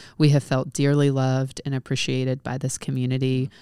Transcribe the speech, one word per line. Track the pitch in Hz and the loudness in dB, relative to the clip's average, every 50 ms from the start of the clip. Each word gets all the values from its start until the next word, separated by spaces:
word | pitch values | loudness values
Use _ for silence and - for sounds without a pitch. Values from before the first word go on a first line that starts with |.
| - - - | -20 -10 0
we | - 156 147 | 4 4 6
have | 143 143 - | 6 4 2
felt | - 139 131 131 143 | 0 -2 -2 -2 -2
dearly | - - 139 143 143 147 143 143 | -2 0 2 2 4 4 4 2
loved | 135 135 131 131 131 131 135 131 - - - | 2 2 0 0 0 0 -2 -4 -6 -8 -6
and | 143 135 | -6 -4
appreciated | 131 - - 135 127 - - 131 131 127 131 127 131 | -4 -4 -4 -4 -2 -2 -2 -2 -2 -2 -2 -4 -4
by | - 127 127 | -6 -6 -6
this | 135 - 135 - | -4 -4 -6 -6
community. | - - - 135 127 127 127 131 131 131 131 131 131 131 131 - - | -6 -6 -6 -4 -2 -2 0 0 0 0 0 0 0 -2 -4 -6 -14